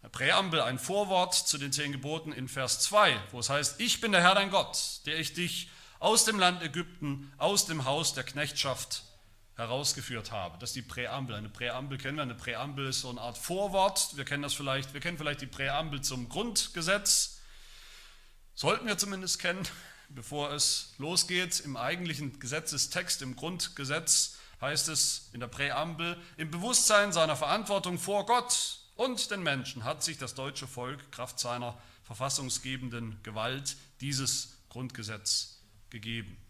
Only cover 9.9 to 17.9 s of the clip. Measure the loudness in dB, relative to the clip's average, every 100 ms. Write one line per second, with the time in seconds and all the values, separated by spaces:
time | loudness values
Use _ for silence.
9.9 | -2 -6 -8 -6 -6 -6 -6 -8 -8 -8
10.9 | -6 -4 -4 -6 -6 -8 -6 -4 -4 -6
11.9 | -6 -4 -4 -4 -6 -6 -4 -4 -4 -2
12.9 | -2 -4 -8 -8 -8 -4 -2 2 4 4
13.9 | 4 -2 -2 -4 -4 -2 -2 0 -2 -2
14.9 | -6 -6 -2 -4 -4 -8 -4 -2 0 -2
15.9 | -2 -4 -4 -4 -4 0 0 0 -2 2
16.9 | 2 4 4 4 -4 -16 -18 -18 -20 -20